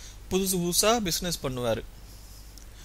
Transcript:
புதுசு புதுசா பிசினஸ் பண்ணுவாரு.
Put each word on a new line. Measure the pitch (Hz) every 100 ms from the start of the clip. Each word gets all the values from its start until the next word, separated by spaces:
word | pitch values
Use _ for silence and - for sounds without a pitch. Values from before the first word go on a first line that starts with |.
| - - -
புதுசு | 185 190 190
புதுசா | 175 170 208 240
பிசினஸ் | 196 - 180 165
பண்ணுவாரு. | 143 127 120 110 - - - - - - - - - -